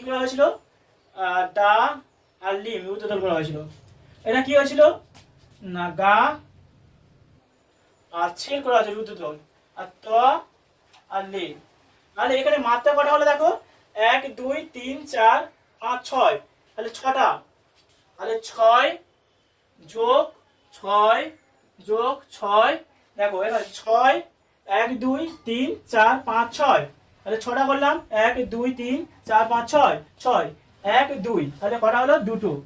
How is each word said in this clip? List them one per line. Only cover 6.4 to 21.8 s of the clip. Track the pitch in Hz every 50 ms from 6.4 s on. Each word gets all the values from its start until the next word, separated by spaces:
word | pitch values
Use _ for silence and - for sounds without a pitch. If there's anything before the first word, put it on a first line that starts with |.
| - _ _ _ _ _ _ _ _ _ _ _ _ _ _ _ _ _ _ _ _ _ _ _ _ _ _ _ _ _ _ _ _ _
আর | 170 170 175 - - -
ছেল | - - 277 277 -
করা | 247 240
হয়েছিল | 220 214 208 208 220
ঊর্ধ্বতল, | 220 202 190 175 165 151 151 151 _ _ _ _ _ _ _ -
আর | 113 - _ _ -
ত | 220 220 233 254 269 311 339 - _ _ _ _ _ _ _ _ _ _ _ _ _ 190
আর | 196 196 196
লে। | 196 190 170 151 147 - _ _ _ _ _ _ _ _ _ _ _
তাহলে | 208 240 269 262 269
এখানে | 262 - 302 277 240 -
মাত্রা | - - - 294 285
কটা | 285 294 285 294
হলো | 294 294 294
দেখো, | 285 294 311 349 - - - _ _ _ _ _ -
এক, | 208 220 233 262 262 277 254 214 247
দুই, | 254 262 294 320 330 - -
তিন, | 247 247 262 285 302 - -
চার, | 262 226 220 226 - - - - _ _ _ _ _ _
পাঁচ, | 220 240 247 247 - -
ছয়, | 269 262 240 220 214 208 - _ _ _ _ _
তাহলে | _ 220 233 226 - -
ছটা। | 262 262 269 262 - - - - - _ _ _ _ _ _ _ _ _ _ _ _ _ _
তাহলে | 175 196 220 226 220 - -
ছয় | - 226 220 226 240 254 277 330 349 - - _ _ _ _ _ _ _ _ _ _ _ _ _ _ _ 165 147 -
যোগ | 226 226 233 269 302 320 - - _ _ _ _ _ _ _ -
ছয় | - - 196 208 208 208 214 - 269 302 - - _ _ _ _ _ _ _ _ _